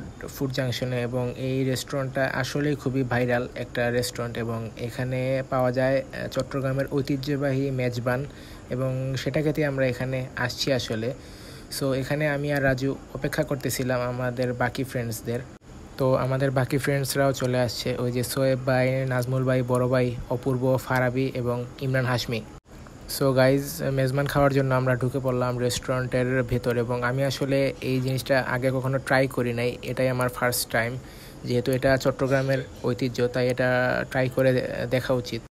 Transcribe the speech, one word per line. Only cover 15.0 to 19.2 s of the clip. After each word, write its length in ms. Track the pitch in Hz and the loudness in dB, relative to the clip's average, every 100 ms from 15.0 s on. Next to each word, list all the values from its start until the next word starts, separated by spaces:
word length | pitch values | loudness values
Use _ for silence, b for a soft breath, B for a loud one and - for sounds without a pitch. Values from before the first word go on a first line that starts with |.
| 117 110 - 120 127 - - - - - | -4 -4 -4 -6 -6 -18 -20 -18 -10 0
তো 160 | 131 | 2
আমাদের 360 | 135 131 131 139 | 4 2 2 2
বাকি 280 | 135 127 143 | 2 2 2
ফ্রেন্ডসরাও 540 | 143 139 131 139 139 | 2 0 0 2 2
চলে 260 | 131 127 127 | 2 2 2
আসছে, 380 | 120 - 123 123 | 0 0 -2 -2
ওই 140 | 123 | 0
যে 120 | 123 | 0
সোয়েব 340 | 120 139 135 131 131 | -2 0 2 2 2
ভাই, 400 | 127 127 131 131 | 4 4 2 0
নাজমুল 380 | 127 | 0